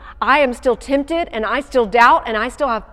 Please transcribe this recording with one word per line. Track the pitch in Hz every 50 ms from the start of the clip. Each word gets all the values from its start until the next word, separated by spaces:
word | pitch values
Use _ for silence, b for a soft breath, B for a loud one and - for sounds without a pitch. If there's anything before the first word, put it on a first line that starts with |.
| B B B B
I | - 220 269 302
am | 285 254 240
still | - - 262 226
tempted, | 214 - - 277 277 277 - 330 339 339 339
and | - 226 220
I | 196 226 269
still | 285 - - 254 233 196
doubt, | 190 240 233 254 320 330 - -
and | 220 214
I | 220 254
still | - - 294 262
have | 254 214 - -